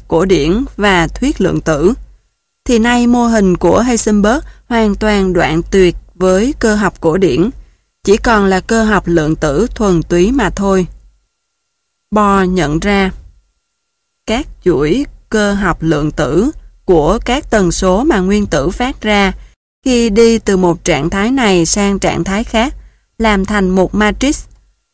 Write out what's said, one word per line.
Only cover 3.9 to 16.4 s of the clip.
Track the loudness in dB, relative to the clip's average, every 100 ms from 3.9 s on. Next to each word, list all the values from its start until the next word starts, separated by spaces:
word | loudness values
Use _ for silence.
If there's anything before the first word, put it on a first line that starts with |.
| 0 2 2 2 0 -4 -14 -4
hoàn | 0 0 0
toàn | 0 0 0
đoạn | 0 0 -2 0
tuyệt | 2 2 0 -10 -2
với | 0 2 0 0
cơ | 0 0
học | -2 -2
cổ | -2 0
điển, | 0 2 -2 -4 -16 _ _ _
chỉ | 0 2
còn | 2 2 2
là | 0
cơ | 0 0
học | 0 0 0
lượng | 0 0 -2
tử | -2 0 -2 -2
thuần | 0 0
túy | 0 0 2
mà | 0 -2
thôi. | -2 0 0 -2 -10 -20 _ _ _ _ _ _ _ _ _ -4
Bohr | 0 2 2 0
nhận | 0 -2 -2
ra, | 0 0 -2 -4 -18 _ _ _ _ _ _ _ _ _ -6
các | -6 -6 -6
chuỗi | -2 0 0 -2 -4 -10 -6
cơ | -2 0
học | 0 -2 -2
lượng | -2 -2 -2
tử | -4 -2 0